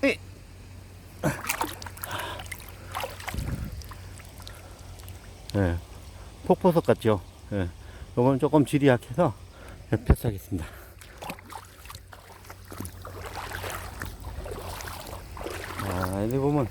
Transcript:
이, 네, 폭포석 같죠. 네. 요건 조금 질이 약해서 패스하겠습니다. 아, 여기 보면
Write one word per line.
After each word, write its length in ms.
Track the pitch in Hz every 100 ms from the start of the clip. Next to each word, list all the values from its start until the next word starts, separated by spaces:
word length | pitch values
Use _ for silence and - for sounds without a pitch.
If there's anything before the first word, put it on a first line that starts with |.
이, 140 | 277 202 - - - - - - - - - - - - - - - - - - - - - - - - - - - - - - - - - - - - - - - - - - - - - - - - - - - - -
네, 240 | 104 92 85 - - - - - - -
폭포석 400 | 185 190 165 160
같죠. 360 | 113 113 104 - - -
네. 200 | 104 87 - - - - -
요건 200 | 127 135
조금 260 | 143 151 139
질이 220 | 147 139
약해서 460 | 123 - 120 170 - - - - - - 113
패스하겠습니다. 640 | - - 123 98 - 92 80 - - - - - - - - - - - - - - - - - - - - - - - - - - - - - - - - - - - - - - - - - - - - - - - - - - - 98
아, 380 | 90 92 95
여기 140 | 107 131
보면 300 | 135 147 117